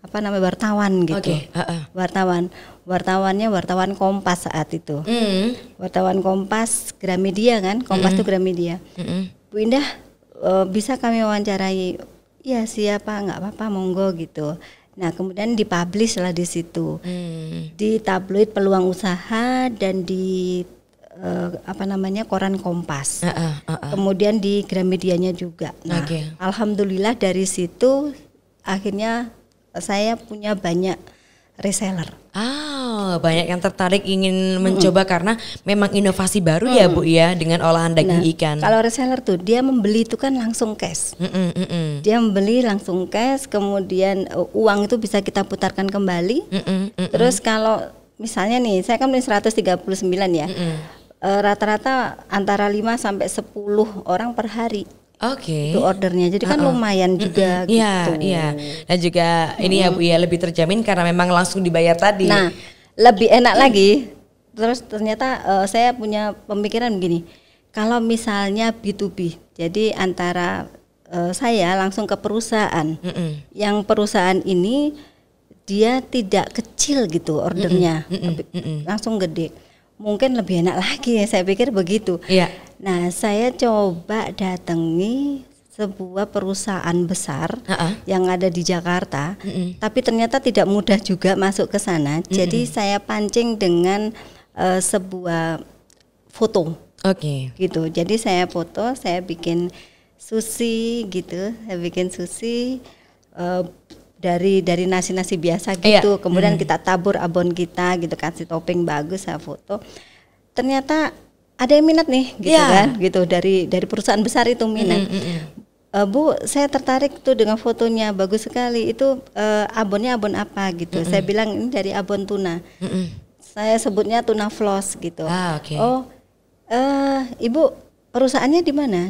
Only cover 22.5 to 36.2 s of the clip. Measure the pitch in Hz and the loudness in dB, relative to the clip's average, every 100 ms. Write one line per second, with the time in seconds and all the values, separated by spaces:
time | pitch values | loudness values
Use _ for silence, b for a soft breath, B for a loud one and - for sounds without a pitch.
22.5 | 196 185 175 170 143 143 - 175 - 165 | -2 -4 -4 -4 -6 -6 -4 -4 -2 -4
23.5 | 147 - 160 143 185 196 190 208 220 196 | -4 -6 -8 -4 -2 0 2 2 2 0
24.5 | 202 196 190 185 185 180 175 185 175 175 | -2 -2 -2 0 0 0 0 0 -4 -8
25.5 | 165 151 - 165 175 147 165 156 160 185 | -10 -12 -10 -6 -4 -2 -6 -8 -6 -6
26.5 | 202 214 208 202 190 208 240 196 180 190 | -2 -2 0 -2 0 0 0 0 0 -2
27.5 | - 175 - 247 269 294 277 - _ _ | -2 -6 2 2 2 -2 -8 -20 _ _
28.5 | _ - 190 202 196 220 233 240 - _ | _ -6 -4 -4 -4 -4 -4 -6 -14 _
29.5 | _ _ 170 180 202 214 226 - 214 208 | _ _ -14 -4 -2 0 -2 -8 -10 -4
30.5 | 202 180 170 190 180 - b b b b | -4 -2 0 -2 -4 -10 b b b b
31.5 | - 196 190 190 185 156 - _ 185 233 | -8 -4 -2 -4 -4 -6 -10 _ -8 -6
32.5 | 277 302 285 254 220 196 170 165 165 170 | -6 -8 -8 -6 -4 -2 0 2 0 0
33.5 | 180 190 - 185 196 196 190 190 185 190 | -2 -2 -2 0 2 2 0 2 2 0
34.5 | 185 190 190 190 180 190 175 180 226 B | 2 2 4 4 4 4 0 0 -2 B
35.5 | B - 202 202 202 196 185 | B -2 2 2 2 2 2